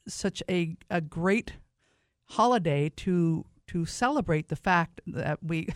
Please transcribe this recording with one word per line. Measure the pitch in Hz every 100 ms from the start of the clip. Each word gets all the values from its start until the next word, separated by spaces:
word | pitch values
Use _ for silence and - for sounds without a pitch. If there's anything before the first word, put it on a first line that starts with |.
| -
such | - 196 - -
a, | 180 165 - -
a | 175
great | 151 165 180 214 - - - _ _ _ _ _ -
holiday | - 240 247 165 143 151 -
to, | 190 180 165 160 - _ -
to | 175 165
celebrate | - 247 294 180 156 -
the | 156
fact | 196 175 165 - -
that | 160 - 151
we, | 160 165 -